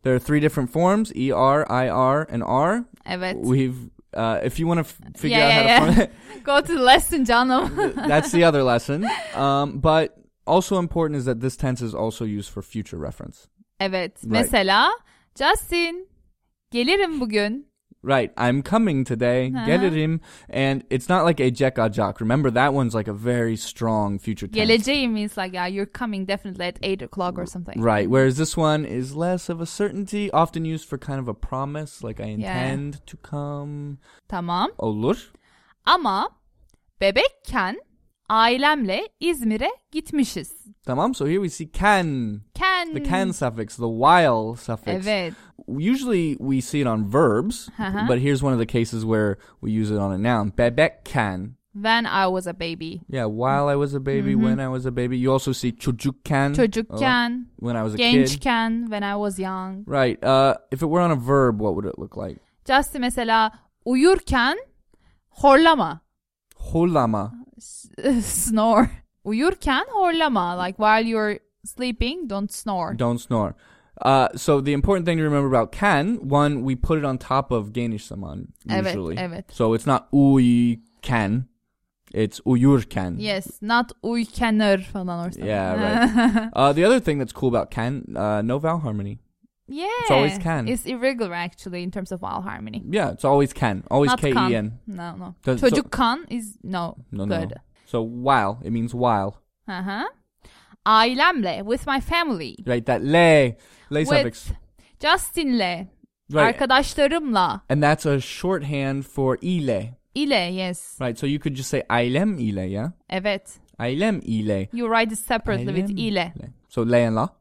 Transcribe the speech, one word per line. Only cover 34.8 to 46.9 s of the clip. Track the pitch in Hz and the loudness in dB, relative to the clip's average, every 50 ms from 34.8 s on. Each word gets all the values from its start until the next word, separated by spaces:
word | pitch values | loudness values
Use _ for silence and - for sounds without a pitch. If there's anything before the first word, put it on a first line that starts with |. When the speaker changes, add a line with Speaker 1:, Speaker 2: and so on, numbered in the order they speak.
| - 113 107 104 110 139 214 - - _ _ _ _ _ _ _ _ _ _ _ _ | -4 -4 -4 -2 0 -2 -2 -2 -6 _ _ _ _ _ _ _ _ _ _ _ _
Speaker 2:
Ama | - 320 370 311 220 190 196 247 - _ _ _ _ _ _ _ _ _ _ _ _ _ _ | 2 2 4 2 -2 -2 -2 -4 -4 _ _ _ _ _ _ _ _ _ _ _ _ _ _
bebekken | 196 196 196 247 440 554 _ _ _ - - 247 190 185 240 403 571 _ _ _ _ _ _ _ _ - | 0 2 2 2 0 0 _ _ _ -4 -2 -2 -2 -2 -4 -8 -14 _ _ _ _ _ _ _ _ -2
ailemle | 214 220 226 233 247 262 277 294 311 294 233 190 185 247 415 427 _ _ | 2 4 4 4 2 2 2 2 2 2 0 -2 -2 -4 -4 -8 _ _
İzmir'e | - 339 349 269 240 220 220 214 262 370 480 _ _ _ | -2 -2 -2 0 -2 -2 -2 0 -2 -4 -4 _ _ _
gitmişiz. | - 311 320 - - 294 254 - - 180 139 - - - - - - _ _ | -10 -8 -8 -2 0 0 0 0 -2 -10 -10 -10 -16 -20 -20 -20 -20 _ _
Speaker 1:
Tamam, | - 123 135 175 233 160 | -4 0 0 0 0 0
so | - 143 | 0 0
here | 147 170 196 202 165 | 0 0 0 0 -2
we | |
see | - - 156 156 | -6 -8 -12 -8
can. | - - 185 208 208 190 175 160 139 131 120 107 104 104 104 _ _ | -4 2 4 4 4 4 2 0 -2 -2 -4 -4 -6 -8 -12 _ _
Speaker 2:
Can. | - 359 381 381 359 349 330 311 | -2 0 0 0 0 -2 -4 -6
Speaker 1:
The | 311 285 | -6 -2
can | - 180 185 - - | 0 0 0 0 -2
suffix, | - - 139 123 110 113 107 101 - | -2 -2 -4 -4 -2 -4 -8 -8 -8
the | - 117 117 | -6 -4 -4
while | 113 110 127 151 175 175 165 143 120 113 110 110 117 | 0 4 6 8 8 8 6 6 4 2 0 -4 -8
suffix. | 120 - - 113 110 - 110 - 190 185 | -10 -8 -8 -8 -6 -4 -6 -6 -4 -2
Speaker 2:
Evet. | 208 214 196 180 165 - - - - _ - - - | -2 -2 -2 -2 -6 -10 -14 -20 -20 _ -20 -12 -10
Speaker 1:
Usually | 120 139 160 208 262 269 277 247 220 175 170 156 139 - | -6 -2 0 0 0 0 0 0 0 2 2 0 -2 -4
we | - 135 135 131 | -2 0 0 0
see | 123 - - 147 | -2 -2 -2 0
it | 139 | 0
on | 123 | 2